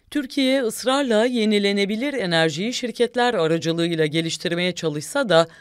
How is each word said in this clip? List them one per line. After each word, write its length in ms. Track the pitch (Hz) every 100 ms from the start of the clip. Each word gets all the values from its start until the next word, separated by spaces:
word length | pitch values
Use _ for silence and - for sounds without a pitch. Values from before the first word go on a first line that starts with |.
| _
Türkiye 520 | 294 240 - 262 269
ısrarla 600 | 226 - 233 269 277 214 247
yenilenebilir 880 | 240 214 208 202 202 202 220 254
enerjiyi 600 | 190 175 165 160 147 214
şirketler 600 | 247 240 226 233 240 247
aracılığıyla 720 | 220 160 165 156 165 170 165 156
geliştirmeye 640 | 160 165 - 175 170 180
çalışsa 580 | 175 160 151 147 285 247
da 180 | 165 165 -